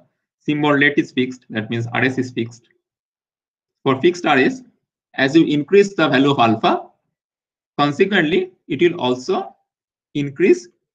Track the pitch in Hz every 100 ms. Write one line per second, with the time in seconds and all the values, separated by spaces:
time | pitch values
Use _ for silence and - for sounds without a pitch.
0 | _ _ _ _ - 151 151 143 143 147
1 | - - 127 - - 113 110 117 113 120
2 | 127 131 120 - 113 - _ _ _ _
3 | _ _ _ _ _ _ _ _ 139 127
4 | 175 175 156 135 131 - - _ _ _
5 | _ - 139 156 151 147 147 196 202 -
6 | 151 135 143 135 117 110 175 349 - _
7 | _ _ _ _ _ _ _ - 143 143
8 | 196 202 151 202 359 - - 139 170 -
9 | 123 127 - 196 381 - _ _ _ _
10 | _ 147 143 139 185 359 - _ _